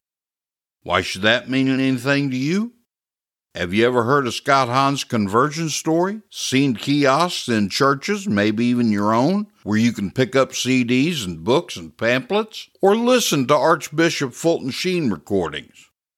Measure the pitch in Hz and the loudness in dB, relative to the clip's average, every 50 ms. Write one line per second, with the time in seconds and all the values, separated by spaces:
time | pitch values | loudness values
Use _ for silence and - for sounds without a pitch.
0 | _ _ _ _ _ _ _ _ _ _ _ _ _ _ _ _ - 85 87 95 | _ _ _ _ _ _ _ _ _ _ _ _ _ _ _ _ -6 -2 0 0
1 | 92 - - 95 98 107 117 123 - 117 131 135 131 135 131 131 135 131 131 123 | 0 -2 -6 0 2 2 2 2 0 -2 0 0 2 2 2 2 2 0 0 0
2 | 113 139 139 139 143 139 127 127 131 147 180 202 226 240 _ _ _ _ _ _ | 0 0 0 0 0 -2 -2 -2 -2 -2 -2 -2 -2 -4 _ _ _ _ _ _
3 | _ _ _ _ _ _ _ _ _ _ - 87 90 87 95 107 117 127 127 123 | _ _ _ _ _ _ _ _ _ _ -8 -8 -6 -2 0 2 2 2 2 2
4 | 110 120 143 143 135 117 110 - - 135 139 135 131 117 120 135 139 139 143 131 | 2 2 0 0 0 -2 -6 -6 -2 0 2 2 2 0 0 0 0 0 -2 -4
5 | - - 127 113 104 95 101 117 135 151 143 160 170 156 135 - - 160 160 170 | -6 -4 -2 0 0 2 2 2 2 2 0 -4 -6 -6 -6 -6 -4 -2 0 0
6 | 180 190 208 220 - _ - - - - 127 131 143 139 117 101 - 139 143 147 | 0 -2 -4 -8 -14 _ -14 -10 -6 -2 0 2 2 2 0 -2 -2 -2 0 2
7 | 143 131 131 151 175 180 - - - 123 117 107 104 92 - - 139 139 143 135 | 2 2 4 2 0 0 -2 -6 -4 -2 0 0 0 0 0 0 2 2 0 0
8 | - - 208 208 196 202 104 101 104 110 107 110 120 120 123 120 120 113 104 101 | -2 -6 -6 -4 -2 -2 0 2 2 2 2 0 0 0 2 2 2 2 2 2
9 | 104 107 113 117 131 160 190 208 208 - _ _ - 92 107 - 233 240 214 202 | 2 2 2 2 2 2 2 0 -2 -6 _ _ -6 -2 0 2 2 2 0 0
10 | 202 180 - 131 131 - - 135 131 127 - - - 123 131 127 123 117 127 127 | -6 -4 0 -2 -2 0 2 0 0 0 -2 -6 -2 0 0 0 2 2 2 2
11 | 139 170 180 147 104 90 85 80 80 101 127 170 175 - - 95 82 78 - - | 2 0 -2 -4 -6 -8 -8 -6 -2 0 0 0 0 -4 -12 -14 -14 -16 -10 -4
12 | 110 117 123 131 131 - 190 208 220 214 - - - _ _ - - 196 208 226 | -2 0 0 0 -2 -2 -2 -2 -2 -4 -10 -18 -18 _ _ 0 2 4 4 4
13 | 240 240 254 240 - - 175 143 127 120 147 143 135 160 165 160 - - 147 151 | 4 4 2 2 2 2 0 0 2 2 2 2 4 2 2 0 -2 -8 -2 0
14 | 165 165 - - 147 123 - - - 165 170 123 87 135 120 - - 185 185 175 | 2 2 2 -2 -6 -6 -6 -2 0 0 0 0 -2 -6 -6 -4 -4 -2 -2 0
15 | 151 117 95 76 - - 101 95 85 78 73 73 - - _ - - _ _ _ | 0 -2 -2 -4 -4 -2 0 0 0 -2 -4 -8 -12 -14 _ -20 -20 _ _ _
16 | _ _ _ | _ _ _